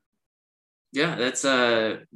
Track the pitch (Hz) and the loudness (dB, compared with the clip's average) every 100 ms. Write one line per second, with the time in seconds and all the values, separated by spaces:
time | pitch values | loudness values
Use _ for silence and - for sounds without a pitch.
0 | _ _ _ _ _ _ _ _ _ 135 | _ _ _ _ _ _ _ _ _ -2
1 | 160 117 123 - 139 127 120 117 110 107 | -2 0 -2 -2 0 2 2 2 0 -4
2 | - | -12